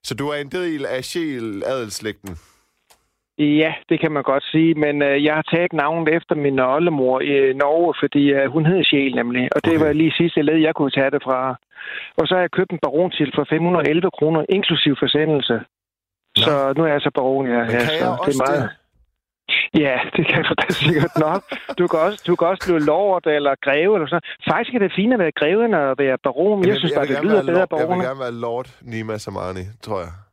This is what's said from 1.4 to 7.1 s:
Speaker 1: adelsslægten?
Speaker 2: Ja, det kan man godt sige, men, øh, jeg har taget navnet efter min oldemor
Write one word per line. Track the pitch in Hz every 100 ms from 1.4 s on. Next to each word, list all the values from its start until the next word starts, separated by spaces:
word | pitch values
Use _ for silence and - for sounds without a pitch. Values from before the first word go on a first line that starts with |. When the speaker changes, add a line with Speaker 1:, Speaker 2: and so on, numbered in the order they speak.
| 113 98 -
Speaker 1:
adelsslægten? | 131 113 - 107 98 98 82 _ _ _ _ _ _ _ _ _ -
Speaker 2:
Ja, | 147 151 156 151 -
det | 160
kan | 160
man | 147
godt | 135 139 -
sige, | 160 165
men, | 156 147 147
øh, | 143 139
jeg | 151
har | 156 -
taget | 170 175
navnet | 160 143 165 160 165
efter | -
min | 156 143 135
oldemor | 127 139 175 147 127